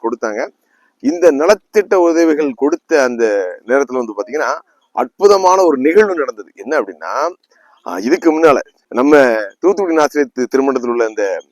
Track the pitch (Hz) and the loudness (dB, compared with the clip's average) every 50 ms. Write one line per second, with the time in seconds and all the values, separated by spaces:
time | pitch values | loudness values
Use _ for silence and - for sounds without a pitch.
0 | - 113 117 113 - 110 104 110 147 202 - _ _ _ _ _ _ _ _ _ | -8 -8 -6 -6 -6 -6 -6 -6 -8 -8 -10 _ _ _ _ _ _ _ _ _
1 | - 135 165 175 175 170 143 135 156 180 208 196 _ _ - 214 190 220 196 185 | -6 -4 -2 2 4 4 4 4 2 2 2 0 _ _ -2 -2 -2 0 0 0
2 | 175 170 160 165 165 160 151 147 151 143 120 - 131 147 170 - _ - 165 147 | 0 2 2 2 2 2 2 0 -2 -4 -4 -2 -2 -2 -2 -4 _ -2 0 0
3 | 131 123 123 117 117 110 104 101 92 90 87 - _ 107 127 139 135 117 127 127 | 2 0 0 0 0 0 0 -2 -2 -4 -8 -12 _ -2 0 0 0 -2 -4 -6
4 | 120 110 101 101 101 107 127 151 135 120 147 165 - _ _ _ _ _ _ - | -6 -6 -6 -8 -8 -8 -6 -6 -4 -4 -6 -8 -10 _ _ _ _ _ _ -6
5 | 127 - _ - 196 202 208 190 - 180 185 190 190 170 147 127 131 156 165 208 | -6 -6 _ 0 2 4 4 4 4 2 2 4 4 2 2 2 0 2 2 2
6 | 220 202 180 160 139 127 117 107 95 - _ - 98 120 156 147 - 110 85 76 | 2 2 -2 -4 -6 -8 -8 -12 -18 -20 _ -16 -10 -4 -4 -4 -4 -4 -10 -14
7 | 80 87 104 127 151 170 - - _ _ _ _ _ _ _ _ _ - 87 90 | -12 -8 -6 -4 -4 -6 -6 -10 _ _ _ _ _ _ _ _ _ -12 -10 -6
8 | 104 123 165 185 - 165 156 156 165 156 135 107 - - _ _ _ _ - 113 | -2 -2 -2 0 2 0 2 4 4 4 4 2 0 -6 _ _ _ _ -4 0
9 | 135 147 151 143 135 123 113 110 104 98 - _ - 180 202 190 196 175 165 160 | 2 4 6 6 6 4 2 -2 -4 -8 -8 _ -2 0 0 0 -2 -2 0 0
10 | 147 139 - 147 143 123 - 127 123 - - 131 135 139 131 127 120 120 120 117 | 0 0 0 -2 -4 -2 -4 -6 -4 -2 -2 0 0 0 -2 -2 -4 -4 -2 -2
11 | 113 110 107 107 101 98 90 80 71 _ | -2 -2 -2 -4 -4 -4 -4 -6 -8 _